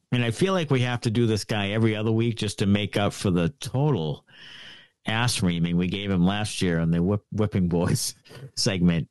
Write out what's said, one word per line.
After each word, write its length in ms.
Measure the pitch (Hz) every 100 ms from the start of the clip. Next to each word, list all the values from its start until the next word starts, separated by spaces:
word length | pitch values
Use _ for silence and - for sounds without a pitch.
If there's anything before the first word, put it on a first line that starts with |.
| _
And 140 | 123
I 80 | 120
feel 220 | 110 185
like 160 | 185 156
we 80 | 131
have 200 | 123 120
to 80 | 123
do 140 | 110 117
this 180 | 107
guy 260 | - 107 98
every 240 | 110 113
other 160 | 107 110
week 240 | 110 117 110
just 220 | 104 -
to 60 | 101
make 300 | 101 101 110
up 160 | 101
for 180 | - 104
the 180 | 87 82 -
total 640 | - 127 151 110 78 71 - - - - - - - _ -
ass 360 | 110 123 -
reaming 340 | 92 85 85 85
we 100 | 90
gave 240 | 98 101
him 140 | 92
last 360 | 90 104 107 -
year 180 | 92 82
on 100 | 82
the 120 | 85
Whip-, 220 | 90 104 -
Whipping 360 | 104 107 101 90
Boys 460 | 85 87 120 - - -
<laughs> 200 | - 139 -
segment. 520 | - 95 87 82 73